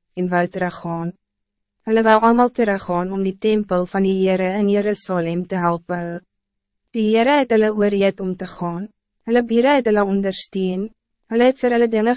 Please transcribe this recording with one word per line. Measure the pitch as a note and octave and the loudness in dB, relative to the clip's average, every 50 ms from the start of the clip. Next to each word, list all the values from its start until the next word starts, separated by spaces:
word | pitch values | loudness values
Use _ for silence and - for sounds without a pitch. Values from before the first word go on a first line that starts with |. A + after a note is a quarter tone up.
| _ _ - | _ _ -8
en | F#3 F3+ F3+ | -6 -4 -2
wou | F3+ F3 F3 F3+ | 0 0 0 -2
teruggaan. | - F#3+ F#3 F3 - - - E3+ E3+ E3 E3+ E3+ - _ _ _ _ _ _ _ _ _ _ _ _ _ - A3 | -2 -4 -6 -6 -6 -8 -10 -8 -8 -6 -6 -8 -10 _ _ _ _ _ _ _ _ _ _ _ _ _ -6 -2
Hulle | A3 A3+ A3 | 0 2 4
wou | A3 A3 G#3+ | 4 4 4
almal | A3+ A#3 A#3 A#3+ B3 B3 B3 | 4 4 4 4 2 2 0
teruggaan | - A#3 G#3 G3 G3 - - F3 F3 F3+ F#3 G3 | 0 0 0 -2 -2 -4 -4 -4 -2 -2 -2 -4
om | G3 F#3+ | -2 -2
die | F#3+ F#3+ - | -4 -4 -2
tempel | - A3 G#3+ G#3+ G3+ G3+ F#3 F3+ F3+ - | -2 0 0 0 0 0 -2 -2 -2 -2
van | - G3 G3 | -2 0 0
die | F#3+ F#3+ F#3+ | 0 0 2
Heere | F#3+ F#3+ F#3 F#3 F#3 F#3 F#3+ G#3+ | 2 2 2 0 0 -2 -2 0
in | G#3 G3+ | 0 0
Jerusalem | G3+ G3+ G3+ G#3 G#3 - - - F#3 F3 E3 E3 E3+ F3 F3+ - | 2 0 0 -2 -4 -6 -6 -4 -4 -2 -2 -2 -4 -4 -6 -4
te | F#3+ F3+ | -4 -2
help | F3 F3 E3+ E3+ - - | 0 0 -2 -2 -4 -6
bou. | F3+ F3 E3+ E3+ E3+ F3 - _ _ _ _ _ _ _ _ _ _ _ _ _ - | -6 -6 -6 -8 -10 -12 -14 _ _ _ _ _ _ _ _ _ _ _ _ _ -4
Die | A3+ G#3+ G#3+ | -2 0 2
Heere | A3 A3+ A#3 C4+ D4 D4 | 2 2 4 4 2 2
het | C4 B3 A#3 | 2 2 2
hulle | A3 G#3+ G#3+ G#3+ | 2 2 2 2
oorreed | G#3+ G3+ G#3 G3+ G3 G3 G3 F#3+ G3 | 0 0 0 2 2 0 0 0 -2
om | F#3+ F#3+ F3+ F#3 | -6 -6 -6 -8
te | F#3 | -10
gaan. | - - - F3 F3 E3+ F3 G#3 A3 _ _ _ _ _ _ _ | -14 -12 -8 -8 -8 -6 -8 -10 -12 _ _ _ _ _ _ _
Hulle | A3+ A#3 A#3+ A#3+ A3+ | 0 0 0 0 0
bure | A3+ A#3 A#3+ C#4 D4 C4+ | 0 2 2 4 2 2
het | A#3+ A3 | 2 2
hulle | G#3 G#3 G3+ | 2 2 2
ondersteun. | G3 G3 G3 G3 F#3+ F#3+ - - - - F#3+ F#3+ F#3 F#3 F#3 G3+ A3 - _ _ _ _ _ _ - A3+ | 2 0 -2 -2 -4 -6 -8 -10 -8 -6 -4 -4 -4 -4 -6 -8 -10 -12 _ _ _ _ _ _ -4 0
Hulle | A#3 B3 B3+ | 2 4 4
het | C4 - | 2 2
vir | - B3 A#3+ | 0 0 2
hulle | A#3 A#3 A3+ | 2 2 2
dinge | A3+ G#3+ G#3+ A#3 B3 | 2 2 2 0 0